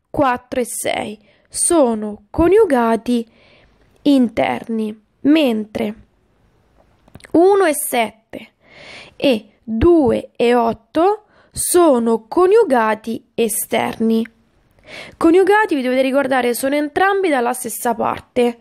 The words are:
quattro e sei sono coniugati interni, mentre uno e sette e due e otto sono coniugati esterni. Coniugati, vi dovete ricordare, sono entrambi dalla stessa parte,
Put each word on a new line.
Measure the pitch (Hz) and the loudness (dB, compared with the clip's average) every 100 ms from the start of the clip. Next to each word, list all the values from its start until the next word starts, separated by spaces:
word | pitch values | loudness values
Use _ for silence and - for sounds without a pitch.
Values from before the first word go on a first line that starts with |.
| _ | _
quattro | - 262 247 - 262 | -2 -2 -2 -6 -6
e | 226 | -6
sei | - - - 214 214 _ _ _ | -6 -6 -6 -6 -12 _ _ _
sono | - - 339 254 226 214 208 _ | -4 0 2 2 0 -8 -12 _
coniugati | - 330 403 415 262 233 226 226 240 226 _ _ _ _ _ _ _ | -2 2 4 4 2 0 -2 -2 -4 -4 _ _ _ _ _ _ _
interni, | - 277 240 220 - 240 - 226 214 220 _ _ | 0 2 2 0 -4 -4 -6 -8 -8 -10 _ _
mentre | 277 311 277 220 214 - 220 220 _ _ _ _ _ _ _ _ _ _ _ - - | 0 2 2 -2 -6 -6 -8 -8 _ _ _ _ _ _ _ _ _ _ _ -20 -4
uno | 311 359 403 359 | 2 4 4 2
e | |
sette | 294 - 247 220 - _ - - _ _ - - - - _ | -2 -4 -4 -4 -6 _ -18 -18 _ _ -20 -20 -20 -20 _
e | - 214 - _ | -2 -2 -4 _
due | - 220 320 339 254 220 - _ | -10 0 4 4 2 0 -6 _
e | 240 240 | 0 2
otto | 233 220 _ 311 359 415 - _ _ | 0 -4 _ 0 0 0 -8 _ _
sono | - - 359 339 247 233 226 220 | -10 -2 2 4 2 0 -2 -2
coniugati | - 370 427 403 254 220 214 226 226 - | 0 2 4 2 0 0 -4 -6 -12 -10
esterni. | - 226 - - 226 240 240 226 226 226 _ _ _ _ _ - - - - | -4 -4 -4 -6 -4 -4 -4 -2 -2 -4 _ _ _ _ _ -20 -20 -20 -2
Coniugati, | 330 349 370 415 427 294 | 2 4 4 2 2 -2
vi | |
dovete | 247 254 | -2 0
ricordare, | 269 262 269 262 240 240 | 0 0 0 0 0 -2
sono | 269 294 | -2 -2
entrambi | 302 320 381 403 370 | -2 0 0 0 0
dalla | 277 240 | 0 -2
stessa | 247 233 - 247 | -4 -8 -6 -4
parte, | 226 - - - - 240 240 | -2 -4 -6 -6 -2 -2 -2